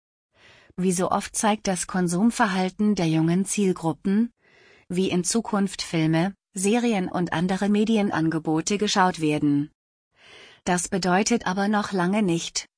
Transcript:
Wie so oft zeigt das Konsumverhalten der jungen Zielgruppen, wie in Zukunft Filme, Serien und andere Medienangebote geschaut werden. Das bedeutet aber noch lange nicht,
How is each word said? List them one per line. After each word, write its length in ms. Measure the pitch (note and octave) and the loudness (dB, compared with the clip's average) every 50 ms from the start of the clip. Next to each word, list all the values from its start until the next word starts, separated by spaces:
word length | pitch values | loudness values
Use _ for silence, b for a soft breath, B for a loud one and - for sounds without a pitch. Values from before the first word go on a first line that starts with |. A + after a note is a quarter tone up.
| _ _ _ _ _ _ b b b b b b b b b | _ _ _ _ _ _ b b b b b b b b b
Wie 160 | - F3+ F#3+ F3+ | -2 0 0 0
so 180 | F3 F#3 - | 0 0 0
oft 260 | - G3+ G3+ - - | 0 -2 -2 -4 -6
zeigt 320 | - - G#3+ G#3 G#3+ - G3+ | -2 0 0 0 0 -2 -2
das 180 | F#3 F3 - | -2 -4 -4
Konsumverhalten 1080 | - - F#3 F3+ E3+ F3 F3 G#3 A#3 - - B3 G3+ F3+ F#3+ F#3 F#3 - - G#3 G#3 G#3 | -4 -2 -2 0 0 0 2 2 2 2 2 0 0 0 0 -2 -2 -2 0 0 0 2
der 100 | F#3 E3+ | 2 0
jungen 380 | D#3+ D#3+ D#3+ D#3+ E3 E3+ F#3 G3 | 0 2 2 2 2 2 0 0
Zielgruppen, 840 | - - - G3+ F#3 F3+ - E3 D#3+ D#3 - - G3 G3 G#3 A#3 A#3 _ b b b b b b b b b b b | -2 -2 0 0 0 0 0 -2 -4 -4 -2 -2 0 2 2 0 0 _ b b b b b b b b b b b
wie 200 | F#3 F3 F#3+ - | -2 -2 0 0
in 140 | A#2 F3+ E3+ | 0 -2 -2
Zukunft 600 | - - A#3 A3 - - G3+ G3 F#3+ - - - | 0 -2 -2 -2 -2 -2 -2 -2 -2 -4 -8 -8
Filme, 520 | - - E3 D#3 D#3 D#3+ D#3+ E3+ G3 G3 _ _ _ - | -4 -2 0 2 2 2 2 0 0 -4 _ _ _ -8
Serien 560 | F#3+ F#3 G3+ A3 A#3+ A#3 A#3+ A3+ F#3+ F3+ - | -4 0 0 2 2 2 0 0 0 -2 -2
und 240 | - - F3+ - - | -2 -2 -2 -2 -2
andere 360 | - F3 F#3 G3 F#3 G3+ G3 | -2 0 0 0 0 0 0
Medienangebote 1080 | G#3 G#3 A3 G#3 A3+ G#3+ G3+ G3+ - D#3 D#3+ D#3+ D#3 D#3+ D3+ E3 D#3 D#3+ D#3+ - G#3 | 2 2 2 2 2 2 2 0 0 0 0 0 0 -2 -2 -2 -2 0 0 -2 -2
geschaut 440 | G3+ G#3 G#3 - G#3 F#3 F#3 F3+ - | -2 0 0 2 2 2 2 2 0
werden. 500 | D#3+ D3+ D3+ D3+ D3 D3 C#3+ C#3+ D3 D3+ _ _ _ _ _ _ _ _ B B B B B B B B B B B | -2 0 0 2 2 2 2 0 0 -4 _ _ _ _ _ _ _ _ B B B B B B B B B B B
Das 240 | - F3+ F3+ - - | -2 -2 -2 -2 -2
bedeutet 580 | - F#3+ F3+ F#3 F3 F#3 G#3+ - A#3+ A#3 - | -4 -2 0 2 2 2 2 2 0 0 0
aber 220 | - F3+ G3+ G3 G3+ | -2 -2 -2 0 0
noch 240 | A3 G#3 G#3 - G3+ | 0 0 0 -2 -2
lange 300 | F#3+ F3 F3+ G3 G#3+ A3 | 0 0 2 2 2 2
nicht, 440 | F3+ E3 E3 - - - - - - _ | 2 0 0 -2 -6 -8 -10 -10 -12 _